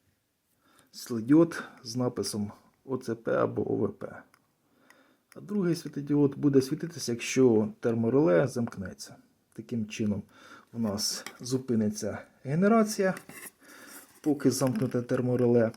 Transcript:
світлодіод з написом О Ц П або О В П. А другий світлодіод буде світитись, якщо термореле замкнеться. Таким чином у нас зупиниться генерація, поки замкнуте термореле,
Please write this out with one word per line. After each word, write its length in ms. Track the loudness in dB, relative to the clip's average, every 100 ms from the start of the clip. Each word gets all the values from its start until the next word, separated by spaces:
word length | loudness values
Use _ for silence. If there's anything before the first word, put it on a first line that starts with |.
| _ _ _ _ _ _ _ _ _
світлодіод 720 | -16 -8 -4 4 6 4 0 -12 -16
з 120 | -10 -4
написом 560 | -4 -2 -6 -4 -6 -10 _ _ -8
О 120 | -8
Ц 180 | -6 -6
П 160 | -2
або 400 | 0 0 -2 -4
О 40 | -2
В 180 | -4
П. 300 | -6 -14 -16 -20 _ _ _ _ _ _ _ _ _ _ -18
А 60 |
другий 340 | -6 -2 0 -2
світлодіод 640 | -6 -8 0 2 2 2
буде 240 | 4 4
світитись, 480 | 2 -4 -8 -8 -6
якщо 640 | -6 -2 4 6 6 2 -2
термореле 680 | -2 0 2 2 4 4 2
замкнеться. 680 | -2 -6 -6 -12 -12 -18 -20 _ _ _
Таким 320 | -16 -8 -6 -4
чином 380 | -2 -2 -2 -6 _ -20 -20 _
у 60 | -4
нас 460 | -4 -2 -4 -6 -10 -14
зупиниться 760 | -4 -4 0 0 0 -2 -6 -8 -14 _
генерація, 720 | -4 2 4 4 2 0 -2 -2 -10 -18 -20 _ -20 -20 -20 -20 -20 _
поки 300 | -2 2 2
замкнуте 500 | 2 0 0 -2 -2
термореле, 680 | -2 -2 0 2 6 6 4